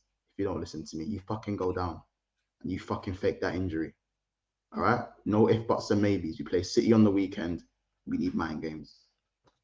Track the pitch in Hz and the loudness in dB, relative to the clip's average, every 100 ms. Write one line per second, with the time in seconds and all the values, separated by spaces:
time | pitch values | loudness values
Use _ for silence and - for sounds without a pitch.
0 | _ _ _ - 98 82 87 78 76 80 | _ _ _ -6 -4 -4 -8 -10 -10 -8
1 | 80 95 - 107 - 98 92 92 90 78 | -6 -6 -6 -6 -4 -2 -2 -2 -4 -6
2 | - _ _ _ _ _ 85 90 - 101 | -14 _ _ _ _ _ -8 -6 -6 -6
3 | - 92 98 - 92 82 92 80 78 - | -6 -2 -2 0 -2 -2 -2 -4 -6 -10
4 | _ _ _ _ _ _ _ - 95 127 | _ _ _ _ _ _ _ 0 2 2
5 | - - - 104 113 117 - 110 - 104 | 0 -8 0 4 6 4 2 -2 2 2
6 | 104 98 82 80 71 87 90 - 110 113 | 4 2 -2 -8 -4 -2 0 2 6 8
7 | 104 98 92 - 82 82 - _ _ _ | 8 6 0 -2 -6 -6 -10 _ _ _
8 | - 87 90 - 82 76 80 78 73 _ | -6 -4 -2 -2 -4 -4 -8 -10 -14 _
9 | _ _ _ _ _ _ | _ _ _ _ _ _